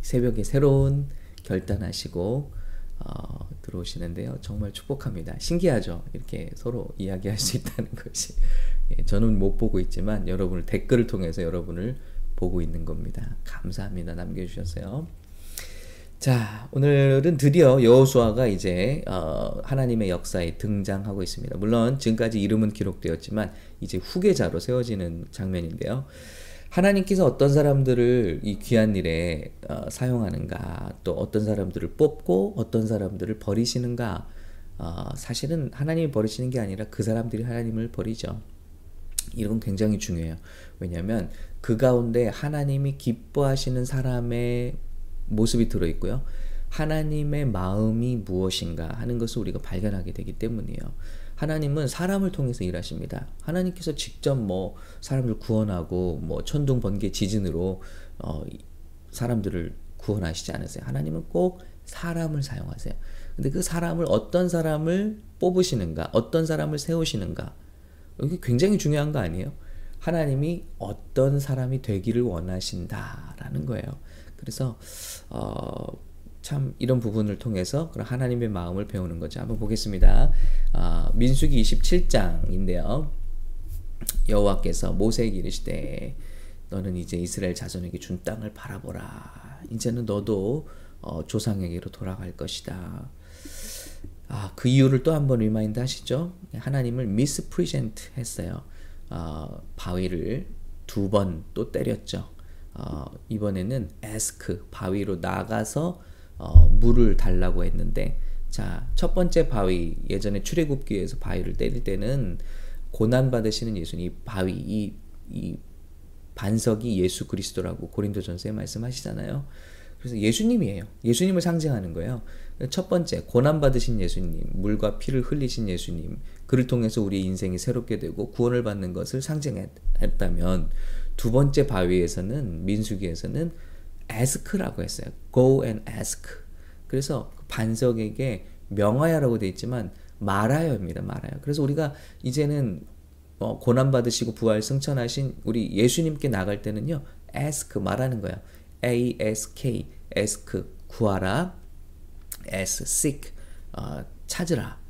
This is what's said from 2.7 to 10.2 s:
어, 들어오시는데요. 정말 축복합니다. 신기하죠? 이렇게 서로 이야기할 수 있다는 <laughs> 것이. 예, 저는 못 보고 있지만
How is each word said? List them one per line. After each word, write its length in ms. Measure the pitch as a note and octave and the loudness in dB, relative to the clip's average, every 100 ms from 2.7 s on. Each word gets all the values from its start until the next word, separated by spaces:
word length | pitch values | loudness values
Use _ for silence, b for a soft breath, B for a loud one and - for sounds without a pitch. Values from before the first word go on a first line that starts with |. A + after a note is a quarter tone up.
| B B - | B B -8
어, 440 | - - - - F2 - | -8 -8 -8 -8 -10 -10
들어오시는데요. 760 | - F2+ F2 - F2 F2 A2 C3 | -10 -8 -8 -6 -6 -6 -6 -8
정말 320 | - G2+ G3+ | -8 -6 -6
축복합니다. 640 | - - C#3 C3+ F#2+ D#2+ D#2+ | -8 -8 -6 -4 -6 -8 -6
신기하죠? 680 | - E3+ F3 A#2+ F#2+ E2 - | -2 2 4 2 0 -6 -8
이렇게 380 | - - - E2 | -10 -8 -8 -8
서로 340 | D#2+ A#2+ A#2+ - - | -8 -6 -6 -8 -8
이야기할 400 | F#2+ F#2+ G2 G#2 | -6 -4 -4 -2
수 180 | - - | -2 -2
있다는 340 | - - - | -4 -6 -8
<laughs> 40 | - | -8
것이. 380 | - - - - B B B B - - | -10 -8 -4 4 B B B B 4 4
예, 80 | |
저는 340 | - G#2 A2+ G#2 | 4 6 6 6
못 180 | G2 - | 4 4
보고 240 | A2+ F#2+ | 2 2
있지만 480 | F2+ - F#2+ G#2+ | 2 0 0 0